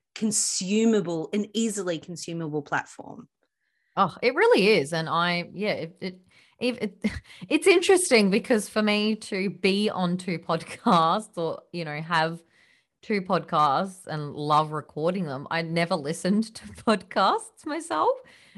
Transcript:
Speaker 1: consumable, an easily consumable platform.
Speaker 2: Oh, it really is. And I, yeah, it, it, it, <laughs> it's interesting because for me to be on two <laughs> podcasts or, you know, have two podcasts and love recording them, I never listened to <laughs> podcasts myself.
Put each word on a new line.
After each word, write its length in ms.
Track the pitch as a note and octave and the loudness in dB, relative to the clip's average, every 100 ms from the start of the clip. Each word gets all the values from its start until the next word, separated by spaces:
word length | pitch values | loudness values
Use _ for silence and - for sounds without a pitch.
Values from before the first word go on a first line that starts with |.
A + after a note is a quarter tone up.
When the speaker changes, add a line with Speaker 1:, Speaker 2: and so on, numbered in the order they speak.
| _ - | _ -4
Speaker 1:
consumable, 1120 | A3 - - - F#3 G#3+ A3+ G#3+ E3+ E3 D#3+ | -2 0 -2 -2 0 2 4 2 0 -4 -4
an 120 | G#3 G3+ | -4 -4
easily 460 | A3+ A3+ G3+ F3+ E3 | -2 -2 -2 -4 -6
consumable 600 | - E3+ - E3+ D#3+ D3+ | -8 -12 -8 -8 -6 -6
platform. 680 | C#3+ C#3+ - - - - - _ _ _ _ _ _ - | -4 -6 -6 -12 -18 -18 -20 _ _ _ _ _ _ -2
Speaker 2:
Oh, 200 | F#3+ - | -2 0
it 140 | A#3+ C#4 | -2 2
really 320 | A4+ G#4 G#3+ | 4 6 6
is. 260 | G3 C#3 | 4 2
And 140 | E3 D#3+ | -2 -2
I, 420 | D#3+ F3 F3 E3 | 0 0 -2 -4
yeah, 180 | - G#3 | -6 -4
it, 240 | D#3 E3 - | -4 -6 -10
it, 180 | F#3 F#3 _ _ _ - | -12 -12 _ _ _ -6
it, 460 | B3 A#3 G#3 - - - - | -4 -4 -6 -4 -6 -6 -14
<laughs> 220 | - F3+ | -16 -4
it's 180 | D4+ F#4+ | 0 4
interesting 600 | F4+ E4+ F4+ - A#3 G3 | 4 6 4 6 4 4
because 380 | G#3 - A3 G3+ | 2 2 0 0
for 140 | A3 | 0
me 340 | G#3 G#3 G#3+ G#3+ | 2 2 0 -2
to 340 | - G3 G3 | -4 -4 -4
be 400 | F3+ G3 G3 G#3+ | 0 0 2 0
on 280 | - F3+ F3+ | 0 -2 -2
two 200 | G3 D#3+ | -4 -6
<laughs> 100 | - | -2
podcasts 880 | E3 - - A#3 F3 D#3+ G3 A3 - | -4 -4 -4 4 6 6 2 -2 -6
or, 240 | D#3+ - - | -6 -6 -10
you 140 | F3 D#3 | -8 -8
know, 160 | D3 | -8
have 380 | D#3+ E3 D#3+ E3+ _ _ _ _ _ _ | -2 0 0 -2 _ _ _ _ _ _
two 180 | - G#3 | -4 -4
podcasts 840 | F#3+ F3 E3+ E3 D3+ C#3 G3 F#3 - | 0 -2 0 2 4 2 -2 -8 -10
and 260 | D#3 D3 | -8 -8
love 380 | - D3 D3+ D#3 | -6 2 2 2
recording 540 | D3+ - - D#3+ F#3+ D#3+ | -4 -10 -4 -2 -2 -4
them, 220 | C3+ - | -8 -6
I 120 | E3 | -6
never 340 | E3 E3+ E3+ F#3 | -2 -2 0 -2
listened 580 | C#3+ E3+ F#3 G#3 A3 - | -4 -4 0 0 -2 -6
to 80 | - | -18
<laughs> 200 | - - | -6 0
podcasts 760 | G#3 - A3 G3 G#4+ - _ D#4 | 0 0 0 2 0 -4 _ -8
myself. 520 | D4+ D#4 D#4 G4+ C5 - - _ | -8 -4 0 0 0 -6 -20 _